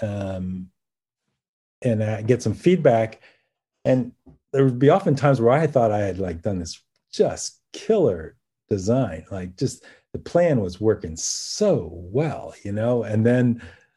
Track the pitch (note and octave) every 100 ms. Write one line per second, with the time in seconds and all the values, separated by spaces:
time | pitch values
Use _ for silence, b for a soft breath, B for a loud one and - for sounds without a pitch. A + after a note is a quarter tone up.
0 | G#2+ G2+ G2 F#2+ F#2 F#2 F#2 _ _ _
1 | _ _ _ _ _ _ _ - B2 G#2+
2 | G#2+ G#2+ A2 A#2+ - G#2 F3 F3+ C#3+ A2+
3 | A2 - b b b _ _ _ C3 C3
4 | A#2+ - - - _ C3+ C3+ A#2+ C#3 F#3
5 | F#3+ C#3 D3 C3+ A#2 C#3 D#3+ C#3 A2+ G#2
6 | G2+ F#2 F#2 E2 G#2+ F#2 F2 - _ _
7 | _ - E3 - - _ _ - - A3
8 | C3+ F2 D#2 _ _ _ - G2+ F#2 B2+
9 | A2+ E2 - F#2+ F2+ - B2+ - b b
10 | b - - F3 F3 C3 F#2 F#2 G#2+ G#2
11 | E2 D#2+ - - - - G#3 C#3 E2+ E2+
12 | F2 A2+ D#3 - - - G2+ G2+ A2+ B2
13 | G#2+ G#2+ A2+ B2 B2 A#2 B B B